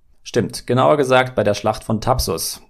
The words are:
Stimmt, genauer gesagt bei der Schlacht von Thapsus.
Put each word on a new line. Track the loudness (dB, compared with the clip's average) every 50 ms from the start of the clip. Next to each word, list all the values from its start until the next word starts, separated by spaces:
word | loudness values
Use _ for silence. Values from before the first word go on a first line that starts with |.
| _ _ _ _ -10
Stimmt, | -4 -2 -2 -2 -2 -4 -8 -4 -2
genauer | 0 2 4 4 4
gesagt | 2 2 2 2 2 2 2 0
bei | 0
der | 0 0 0
Schlacht | 0 0 -2 -4 -4
von | -4 -4 -4 -2
Thapsus. | 0 0 0 0 0 -2 -4 -4 -6 -8 -10 -12 -18 _